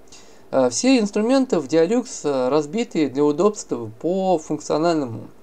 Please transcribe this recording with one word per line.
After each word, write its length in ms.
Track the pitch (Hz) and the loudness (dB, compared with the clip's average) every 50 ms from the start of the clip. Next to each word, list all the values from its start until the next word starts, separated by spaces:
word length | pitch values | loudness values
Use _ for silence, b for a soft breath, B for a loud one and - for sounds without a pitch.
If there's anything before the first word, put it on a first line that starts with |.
| - B B B B B B B B B | -20 B B B B B B B B B
Э, 180 | - 131 131 123 | 0 2 2 2
все 300 | 123 - - 254 269 240 | 2 2 2 4 4 4
инструменты 580 | 208 202 - 208 214 233 262 277 262 - - | 2 0 0 0 0 2 2 2 2 2 0
в 100 | 170 139 | -2 0
Dialux, 420 | 123 151 165 165 175 226 254 - - - - - | 2 2 2 4 4 2 0 -2 -4 -10 -6 -4
э, 240 | 147 139 131 127 127 | -2 0 0 0 2
разбиты 600 | 139 156 151 143 160 226 240 - - 175 151 131 | 2 2 0 0 -4 -4 -4 -2 0 -2 -2 0
для 140 | 123 143 147 | 0 2 2
удобства 640 | 147 147 147 185 214 208 - - - 147 120 117 110 110 - | 2 2 2 0 0 -2 -4 -8 -8 -8 -6 -8 -10 -12 -6
по 360 | - 160 185 196 190 185 180 | -4 -2 -2 0 0 0 0
функциональному 920 | 156 - - 156 147 - - 160 151 160 175 165 156 139 120 113 - 104 - - - | 0 -2 -4 -8 -8 -4 -4 -2 0 0 0 0 0 -2 -4 -8 -12 -14 -16 -20 -20